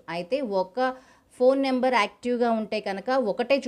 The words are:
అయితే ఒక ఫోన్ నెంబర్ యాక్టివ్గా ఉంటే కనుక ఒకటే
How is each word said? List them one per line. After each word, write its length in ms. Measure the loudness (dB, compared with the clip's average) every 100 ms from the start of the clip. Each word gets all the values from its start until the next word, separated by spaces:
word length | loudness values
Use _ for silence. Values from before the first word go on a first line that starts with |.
| -10
అయితే 320 | -10 -4 -4
ఒక 540 | -2 -2 -2 -2 -2 -4 -14 _ _ 2
ఫోన్ 240 | 2 4
నెంబర్ 320 | 2 0 2
యాక్టివ్గా 560 | 2 0 -2 -4 0 2
ఉంటే 300 | 0 -2 -4
కనుక 300 | -4 -6 -2
ఒకటే 520 | 0 0 -2 0 0